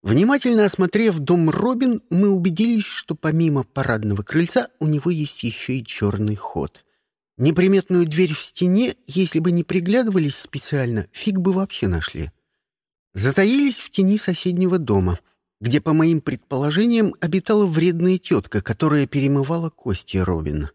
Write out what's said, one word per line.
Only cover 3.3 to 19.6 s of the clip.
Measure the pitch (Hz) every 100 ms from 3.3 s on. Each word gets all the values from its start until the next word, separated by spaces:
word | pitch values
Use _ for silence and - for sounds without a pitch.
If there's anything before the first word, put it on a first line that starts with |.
| 160 165 143
парадного | - 135 127 110 107 101
крыльца | 104 156 170 254 240 _
у | 156
него | 151 175
есть | 165 147 -
ещё | 120 - -
и | 127
чёрный | 110 - 101 98 107 104
ход. | - 80 69 _ _ _ _ _ _ -
Неприметную | 131 165 185 196 - 180 170
дверь | 151 180
в | 156
стене, | - - 180 190 247 - -
если | 151 180 165
бы | 170
не | 170
приглядывались | 165 185 175 233 226 185 147 -
специально, | - 135 - 143 123 110 90
фиг | - - 190
бы | 180
вообще | 185 98 - 101
нашли. | 85 - 78 73 _ _ _ _ _ _ _ _
Затаились | 95 120 139 196 269 285 -
в | -
тени | - 190 208
соседнего | - 175 185 180 185 185
дома, | 127 98 90 87 _ _ _ _
где, | 110 147
по | 160
моим | 156 160 160
предположениям, | 143 131 _ 131 143 160 233 233 208 -
обитала | 170 185 - 208
вредная | 196 160 175 170 180 185
тётка, | - 131 - 104
которая | - 110 156 147 135
перемывала | 143 139 139 135 170